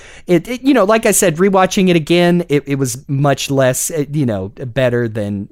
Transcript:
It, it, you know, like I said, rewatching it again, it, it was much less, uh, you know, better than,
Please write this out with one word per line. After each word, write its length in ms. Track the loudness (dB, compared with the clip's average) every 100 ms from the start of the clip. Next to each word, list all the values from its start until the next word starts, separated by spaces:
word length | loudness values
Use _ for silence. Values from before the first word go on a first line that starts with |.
| -20 -16 -2
It, 200 | -2 0
it, 140 | -4
you 120 | 0
know, 100 | 2
like 220 | 2 2 2
I 60 |
said, 260 | 2 0 2
rewatching 520 | 2 2 2 2 2
it 60 | 2
again, 480 | 2 2 4 2 0
it, 180 | -2 -2
it 80 | -4
was 320 | -2 -6 -6
much 420 | -2 0 0 -2
less, 400 | 0 0 0 -4
uh, 160 | -4 -4
you 140 | -2 -2
know, 240 | -2 -6
better 580 | -10 -8 -2 0 0 -2
than, 420 | -4 -6 -6 -8